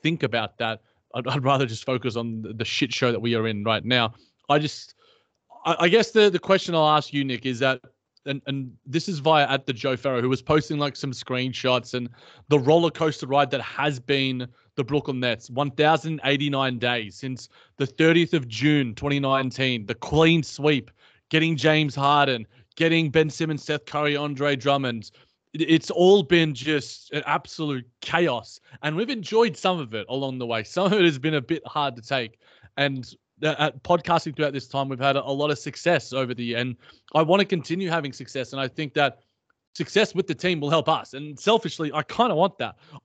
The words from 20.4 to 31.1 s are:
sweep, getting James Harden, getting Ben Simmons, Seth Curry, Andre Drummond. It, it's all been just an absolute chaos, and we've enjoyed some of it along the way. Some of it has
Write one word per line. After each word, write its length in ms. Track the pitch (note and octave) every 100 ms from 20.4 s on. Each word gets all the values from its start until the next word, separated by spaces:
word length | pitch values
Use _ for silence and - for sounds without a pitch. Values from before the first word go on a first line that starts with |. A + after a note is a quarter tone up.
sweep, 480 | - - D3 C#3+ A2+ _ _ _ _
getting 260 | D#3+ D#3+ D#3
James 400 | D3+ D#3 D3+ C3
Harden, 520 | C#3 D3 C#3+ A#2+ G#2+ _ _ -
getting 340 | E3 E3 D#3+
Ben 220 | D#3 D#3
Simmons, 320 | - D#3+ D3+
Seth 220 | - D3+ -
Curry, 300 | D3 D3 C#3+
Andre 400 | D3 C3+ C#3+ C#3
Drummond. 560 | B2+ C#3 C3 A#2 G2+ _ _ _ _
It, 100 | D#3+
it's 280 | D#3 D#3+ -
all 320 | F3 F3+ G3+
been 300 | D3+ F3 D#3+
just 580 | B2+ C3+ D3+ - - -
an 120 | D3 C#3+
absolute 600 | D3+ - - D#3 C3 A#2+ _
chaos, 640 | - E3 E3+ A#2+ - - _ -
and 140 | D3 D#3
we've 140 | A#3
enjoyed 480 | B3 D#3+ A3 A#3 D3+
some 220 | F#3+ F3+
of 140 | B2+
it 120 | A2 G2+
along 300 | C3 C#3 B2+
the 80 | A#2+
way. 180 | A2+
Some 220 | G#2+ - F#3+
of 80 |
it 100 | G#3
has 160 | F3